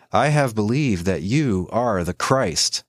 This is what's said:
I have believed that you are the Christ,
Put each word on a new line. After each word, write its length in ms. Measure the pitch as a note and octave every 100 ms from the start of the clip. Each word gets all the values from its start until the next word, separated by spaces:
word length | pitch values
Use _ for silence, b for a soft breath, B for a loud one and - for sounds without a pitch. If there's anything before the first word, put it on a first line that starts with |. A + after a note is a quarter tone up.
| b
I 200 | G2+ C#3+
have 260 | D3 C3 A2
believed 500 | G#2 C3+ C#3+ F2+ F2+
that 160 | D#2+
you 460 | F#2 C#3+ C#3 F#2 F2
are 360 | G#2+ B2 F#2+ E2+
the 80 |
Christ, 720 | - - C3+ G#2 D2 - -